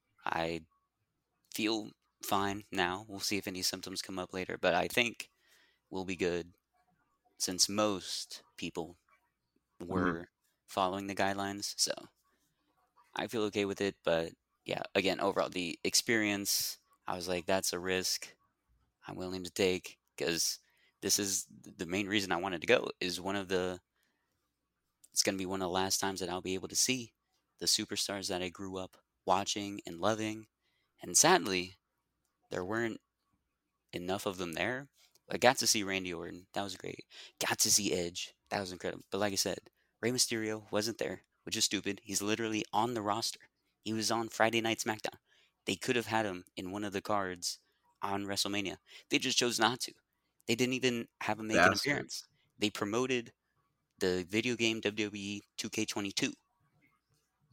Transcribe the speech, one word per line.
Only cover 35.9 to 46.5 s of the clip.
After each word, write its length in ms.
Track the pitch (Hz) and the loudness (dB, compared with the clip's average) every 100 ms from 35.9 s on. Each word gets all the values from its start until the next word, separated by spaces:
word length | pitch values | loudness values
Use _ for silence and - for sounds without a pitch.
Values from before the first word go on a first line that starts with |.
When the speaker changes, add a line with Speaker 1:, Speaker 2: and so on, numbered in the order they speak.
| 95 92 | -2 -2
Speaker 1:
Orton. 340 | 85 85 87 90 | -6 -8 -12 -8
That 80 | - | -6
was 120 | 101 90 | -6 -6
great. 280 | 50 - - - - _ | -10 -12 -14 -18 -20 _
Got 180 | - - | -2 2
to 120 | 107 | 4
see 200 | 98 101 | 4 4
Edge. 420 | 90 87 90 - - _ | 0 0 -4 -10 -12 _
That 100 | 104 | -4
was 120 | 95 | -4
incredible. 320 | 90 92 90 - | -6 -6 -8 -6
But 80 | 98 | 0
like 120 | 104 | 0
I 40 | 98 | 2
said, 240 | 98 92 - _ _ _ | 0 -2 -8 _ _ _
Rey 80 | 113 | -2
Mysterio 580 | 123 - 117 110 107 107 | 2 0 0 -2 -4 -2
wasn't 260 | 104 107 107 | 0 0 -2
there, 260 | - 92 _ _ | -4 -6 _ _
which 120 | - 104 | -6 0
is 80 | - | 0
stupid. 340 | 101 98 98 | 0 -2 -6
He's 180 | - 95 | -4 -4
literally 420 | 101 110 113 107 - | 0 0 0 -2 -2
on 220 | 104 117 | 0 0
the 80 | 120 | 0
roster. 380 | 104 104 - - - _ _ _ | 0 0 -2 -6 -16 _ _ _
He 80 | - | -4
was 160 | 110 104 | -2 0
on 180 | 113 113 | 0 -2
Friday 300 | - 110 113 | 4 4 4
Night 180 | 110 110 | 2 0
SmackDown. 380 | 117 110 - - _ _ _ _ - | -2 -2 -6 -10 _ _ _ _ -4
They 100 | 98 | -2
could 200 | - 123 | 0 0
have 100 | 110 | 2
had 180 | 110 107 | 0 0
him 180 | 90 90 | -4 -10